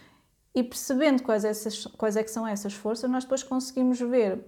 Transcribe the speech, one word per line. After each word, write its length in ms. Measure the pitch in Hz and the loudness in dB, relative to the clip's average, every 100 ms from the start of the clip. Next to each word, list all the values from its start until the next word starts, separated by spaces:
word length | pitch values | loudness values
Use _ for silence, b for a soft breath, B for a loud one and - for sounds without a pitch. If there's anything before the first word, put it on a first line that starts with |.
| B B B _ _ | B B B _ _
e 80 | - | -2
percebendo 600 | 240 - - 262 302 254 | -2 -4 -2 2 4 4
quais 220 | 254 214 | 2 0
essas, 420 | 214 214 220 208 - | 0 -2 -6 -8 -10
quais 300 | - 220 208 | -4 0 0
é 60 | |
que 60 | 220 | -2
são 160 | 226 226 | -4 -4
essas 280 | 202 202 | -4 -6
forças, 340 | 196 214 233 254 | -6 -4 -2 0
nós 120 | 254 | -2
depois 180 | 262 269 | 0 -4
conseguimos 580 | - 262 262 - 254 247 | -2 -4 -2 0 2 2
ver, 440 | 240 247 208 185 | 2 2 2 0